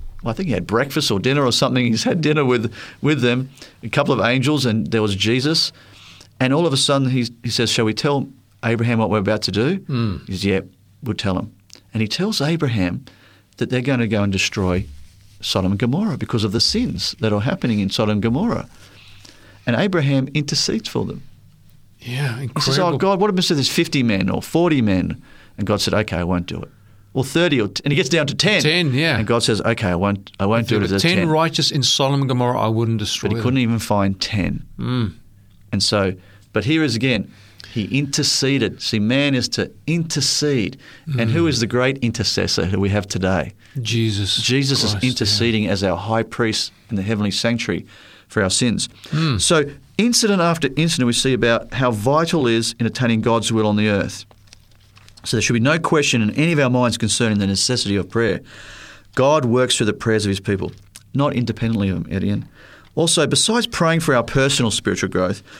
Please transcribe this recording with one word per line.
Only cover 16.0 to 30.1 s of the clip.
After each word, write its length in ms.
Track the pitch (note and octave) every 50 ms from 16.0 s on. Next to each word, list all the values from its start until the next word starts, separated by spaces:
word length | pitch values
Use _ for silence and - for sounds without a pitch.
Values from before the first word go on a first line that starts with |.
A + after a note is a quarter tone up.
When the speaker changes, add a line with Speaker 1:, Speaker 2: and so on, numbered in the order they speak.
| A3 G#3 C3 -
Speaker 1:
because 260 | A2 - B2 A2 G#2+
of 80 | G#2
the 80 | G2+ A#2+
sins 560 | - - - A3+ B3 - - F#2+ - - - -
that 120 | A2 A2
are 80 | G#2 G#2
happening 400 | G#2 D3+ - - - A#2+ A2 G#2
in 80 | G2 G2
Sodom 240 | - - A2 G#2+
and 100 | G#2+ G2+
Gomorrah. 440 | G#2 A2+ A#2+ D#3 A3 A#3 A#2 - - - - - - - - - - - - - - - - - - - - - -
And 80 | B2 A#2+
Abraham 520 | A#2 F#3 G#3 F#3 E3 C#3 C#3 C#3 C3+ C3 C#3 -
intercedes 540 | D3+ C#3+ D3 - - - - - A3+ - -
for 160 | - A#2+ G2
them. 160 | F#2 - - - - - - - - - - - - - - - - - -
Speaker 2:
Yeah, 380 | - A#2+ B2 C3+ D3 B2+ A2 B2+
Speaker 1:
He 100 | C#3 A#2 - D3+
says, 180 | - C3+ C3+ F#3+
"Oh, 140 | F3+ E3+
Speaker 2:
incredible. 60 | C#3 -
Speaker 1:
God, 220 | F#3+ G3 G3 F3
what 80 | G#3 G#3
happens 180 | F#3 F#3 F3 -
to 60 | E3+
this 140 | C#3 B2+ -
fifty 340 | - E3+ E3 - - C#3
men 260 | A#2+ A2+ G2+ F#2+ - -
or 140 | - -
forty 400 | - - - D#3+ F3 F3 D#3 C3
men?" 400 | A2+ G#2 F#2 F2+ F2 E2+ - - - - - - - - -
And 100 | - G2+
God 140 | F#2 G#2 G2
said, 140 | - - F2
"Okay, 220 | G#2 G#2+ - - E2+
I 60 | F2
won't 220 | F2 F2+ F2 E2+
do 140 | - - -
it." 80 | - - - - - - - - - - -
Or 100 | C3 B2+
thirty, 340 | - - E3 F3 E3+ C#3+ A#2+
or 60 | G#2 -
t-, 120 | - -
and 100 | - C#3+
he 40 | C#3+
gets 140 | E3 E3+ C3+
down 160 | F3 D#3+ D3
to 80 | - -
ten. 260 | - - G#3 G#3+ E3+
Speaker 2:
Ten, 320 | C3 D3+ E3 F3+ E3+ C#3+
yeah. 240 | A#2+ C3+ D#3+ E3 C3 G#2
Speaker 1:
And 80 | A2
God 160 | G2+ A#2 A#2
says, 200 | - - A2 F#2+
"Okay, 260 | - A2+ A2+ - A2 F2+
I 60 | F2
won't, 360 | E2+ G2 G2+